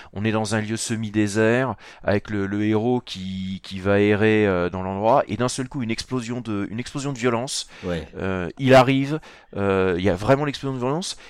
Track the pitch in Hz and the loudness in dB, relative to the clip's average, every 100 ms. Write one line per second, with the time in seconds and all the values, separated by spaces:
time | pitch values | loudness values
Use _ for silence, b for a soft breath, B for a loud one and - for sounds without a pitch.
0 | B 95 110 107 107 110 107 110 - 110 | B -4 -2 0 0 -2 -2 -4 -4 -4
1 | 110 107 104 104 110 120 131 104 B B | -2 0 2 2 4 2 0 -4 B B
2 | - 101 - 104 98 104 104 107 117 123 | 0 0 0 -4 -2 0 0 2 2 -2
3 | - 95 95 95 92 95 - 95 95 101 | -4 -10 -8 -6 -6 -8 -10 -4 2 4
4 | 104 104 107 107 104 90 87 92 92 95 | 4 4 4 4 4 2 0 -4 -4 0
5 | 110 139 - 104 123 - 127 147 113 113 | 2 2 2 -2 -2 -2 -6 -6 -4 -6
6 | - 127 113 123 113 101 101 107 120 147 | -4 -6 -4 -8 -4 -6 -4 -8 -8 -8
7 | 139 131 123 117 123 - - B 92 85 | -6 -2 0 0 -4 -8 -10 B -6 -6
8 | 71 - 92 92 87 - 131 131 127 135 | -6 -6 -4 -4 -6 -2 6 8 8 2
9 | 139 156 B B B - 98 95 95 90 | 0 -4 B B B -2 2 2 2 2
10 | 95 90 104 135 147 127 139 131 123 156 | 2 2 2 2 2 -4 -6 -4 -2 -2
11 | 196 - | -6 -12